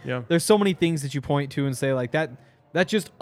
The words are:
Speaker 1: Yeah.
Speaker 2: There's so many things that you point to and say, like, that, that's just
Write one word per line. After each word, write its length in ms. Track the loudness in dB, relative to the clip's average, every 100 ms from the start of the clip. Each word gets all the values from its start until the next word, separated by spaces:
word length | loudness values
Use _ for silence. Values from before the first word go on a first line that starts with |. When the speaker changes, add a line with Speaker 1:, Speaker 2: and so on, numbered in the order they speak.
Speaker 1:
Yeah. 200 | -6 -6 0
Speaker 2:
There's 160 | 0
so 140 | 4 4
many 160 | 4
things 300 | 2 0 0
that 100 | -4 -6
you 60 |
point 320 | -2 -2 -2
to 120 | -2 -2
and 120 | -2
say, 160 | 0
like, 180 | 0 -2
that, 200 | -2 -4 -8 -20 _ _
that's 180 | -2 0
just 200 | 0 -4 -2